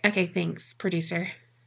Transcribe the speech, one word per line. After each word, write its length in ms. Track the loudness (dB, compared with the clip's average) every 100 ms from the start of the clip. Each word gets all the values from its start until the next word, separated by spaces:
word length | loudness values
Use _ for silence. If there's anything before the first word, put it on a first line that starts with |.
| 2
Okay, 200 | 2 0
thanks, 480 | 0 -2 -2 -8
producer. 560 | -4 0 0 0 -2 -4 -8 _ _